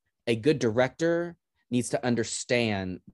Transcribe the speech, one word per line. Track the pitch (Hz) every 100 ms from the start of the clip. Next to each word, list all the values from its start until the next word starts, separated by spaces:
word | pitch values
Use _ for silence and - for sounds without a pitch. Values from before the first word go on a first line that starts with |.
| _ _ -
a | 117
good | 120 147
director | 120 110 127 - 165 170 170 170 _ _ -
needs | 247 -
to | - 127
understand | 117 110 - - 123 113 101 92 90 -